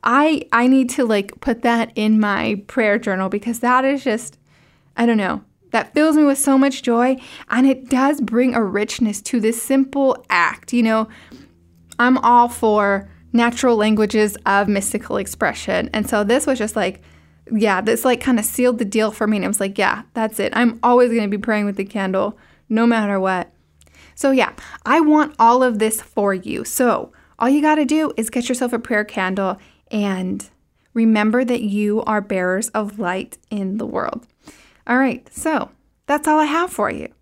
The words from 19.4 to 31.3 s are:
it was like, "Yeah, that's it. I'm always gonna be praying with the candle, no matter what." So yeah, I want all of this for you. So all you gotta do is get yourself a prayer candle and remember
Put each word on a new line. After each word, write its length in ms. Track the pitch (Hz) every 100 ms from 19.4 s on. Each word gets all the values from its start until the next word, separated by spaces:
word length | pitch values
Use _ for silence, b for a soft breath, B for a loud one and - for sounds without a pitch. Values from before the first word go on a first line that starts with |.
| 185
it 20 |
was 140 | 202
like, 160 | 196 196
"Yeah, 240 | 196 - -
that's 280 | - 220 220
it. 100 | 196
I'm 240 | - 240 226
always 300 | 233 247 247
gonna 160 | 233 208
be 80 | 202
praying 280 | 208 214 202
with 120 | 196
the 80 | 196
candle, 520 | 214 190 190 208 - b b b
no 180 | 220 233
matter 320 | 233 208 196
what." 320 | 190 185 - _ _ _ b b b
So 180 | b 277
yeah, 200 | 269 214 - B B -
I 140 | 294
want 360 | 302 302 302 -
all 240 | 226 247
of 160 | 254 214
this 220 | 220 220
for 320 | - - 202
you. 320 | 190 180 - -
So 480 | - 247 208 - b b b
all 80 | 233
you 140 | 285
gotta 240 | 302 311 277
do 260 | 302 311 -
is 120 | 220
get 200 | - 240
yourself 240 | 247 247
a 60 | 240
prayer 260 | 233 214 208
candle 520 | - 185 190 190 196 b b b
and 600 | 214 202 185 185 196 - _ _ _ _
remember 520 | 233 226 214 214